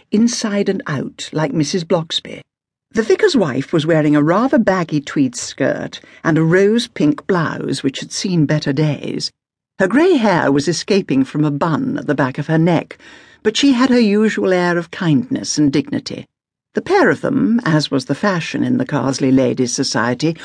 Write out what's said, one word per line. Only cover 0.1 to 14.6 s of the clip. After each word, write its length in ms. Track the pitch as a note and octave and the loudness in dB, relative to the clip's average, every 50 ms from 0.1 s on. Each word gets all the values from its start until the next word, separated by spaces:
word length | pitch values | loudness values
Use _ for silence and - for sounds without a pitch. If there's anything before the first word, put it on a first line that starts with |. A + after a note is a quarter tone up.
inside 560 | - C3+ A#3 A#3 - - - G#3+ G3+ G3+ G2+ - | 0 2 2 2 0 -2 -4 -2 -2 -2 -2 -2
and 140 | F#3+ F#3+ - - | -2 -4 -6 -6
out, 420 | D3+ - - - - - - - | -6 -6 -6 -8 -10 -14 -14 -8
like 220 | - D3+ D#3 D3+ - | -4 -4 -2 -2 0
Missus 300 | E3 D3+ - - F#3+ E3 | -2 -2 0 -2 -4 -2
Bloxby. 580 | E3 G3 E3+ D#3+ E3 - - - - - - - _ _ _ _ _ _ _ _ _ | 0 -2 -2 -2 -4 -6 -8 -8 -10 -12 -16 -18 _ _ _ _ _ _ _ _ _
The 140 | - G#3+ A3 | -4 -2 0
vicar's 320 | - F#4+ F#4+ - G4+ E4+ | 2 2 2 2 2 2
wife 360 | B3+ F#3+ D3 A#2 - C#3 - | 2 0 0 -2 -4 -4 -2
was 140 | - E3 D3 | -2 0 2
wearing 300 | D#3 E3+ D#3 D3+ D#3 D3 | 2 2 2 4 4 4
a 80 | D3 D3 | 4 4
rather 340 | D#3 F3 G3+ A#3+ C#4 - C#4 | 2 2 2 2 2 2 2
baggy 420 | G#3+ - F#3 F#3+ E3+ - - D3 | 2 2 0 0 -2 -2 -4 -4
tweed 360 | C#3 - - D#3 C#3 B2+ A#2+ | -4 -2 0 0 0 0 -2
skirt 680 | - - - - - C#3 B2+ - - - - - - - - - - - | -6 -12 -10 -6 -2 -2 -2 -2 -2 -6 -10 -12 -16 -20 -20 -16 -6 -2
and 160 | D#3+ D#3 D#3 | 0 2 2
a 40 | D#3+ | 2
rose-pink 840 | D#3+ E3+ F#3+ G3 G3+ A3 A#3+ A#3+ - - - - D3 D3 - - - | 4 4 4 4 4 2 0 -2 -4 -4 0 0 0 0 0 -2 -2
blouse 560 | G3 F3 D3 - - - - - C#3 C3+ - | -2 -2 -2 -2 -4 -6 -6 -6 -6 -4 -4
which 160 | C#3 C#3 - | -4 -4 -6
had 120 | - - | -8 -10
seen 360 | - - - G3+ F3+ E3+ D3+ C#3 | -8 -6 -4 0 0 2 2 2
better 260 | D3+ D3+ - D#3 C#3 | 0 0 -2 -2 -2
days. 580 | C#3 D#3 D3+ C3+ - - - - - - - - _ _ _ _ _ _ _ _ - | 0 0 0 -2 -4 -6 -8 -8 -8 -8 -10 -12 _ _ _ _ _ _ _ _ -2
Her 100 | F#3+ F#3 | 0 2
grey 280 | G3 C4+ E4 F#4+ F4+ | 2 2 4 4 4
hair 360 | C4+ A3 G#3+ F#3 D#3 - C3+ | 4 2 2 2 2 2 2
was 160 | C#3 D3 C#3+ F3 | 2 2 0 0
escaping 560 | E3+ - - - G#3 G3 - - C#3+ C3 C3 | -2 -2 -2 0 0 0 0 0 0 0 0
from 220 | - - D#3 D3+ | 0 0 0 0
a 60 | D3+ | 0
bun 480 | C#3+ C#3 F#3 E3+ D#3 B2 C#3 B2+ - C#3+ | 0 0 0 0 0 0 -2 -4 -4 -4
at 80 | - A2+ | -4 -2
the 80 | D3 | -2
back 240 | C#3 C#3+ B2+ B2+ - | 0 -2 -2 -2 -4
of 80 | C#3+ - | -4 0
her 100 | D#3+ D#3+ | 2 2
neck, 400 | D#3+ F3 F3 C#3+ - - - - - - - - - - - _ - | 4 4 2 2 0 -4 -12 -20 -20 -20 -20 -20 -20 -20 -16 _ -4
but 120 | G#3+ G#3 | -2 0
she 180 | - - C#4+ C4+ | 2 2 2 4
had 180 | A#3 B3+ C4 | 4 2 2
her 80 | B3 B3 | 4 4
usual 540 | A#3+ G#3 G3 G#3 A3 G#3+ G3+ - G#3 F#3+ F#3 | 4 4 4 4 2 2 0 0 0 2 2
air 220 | F3+ | 2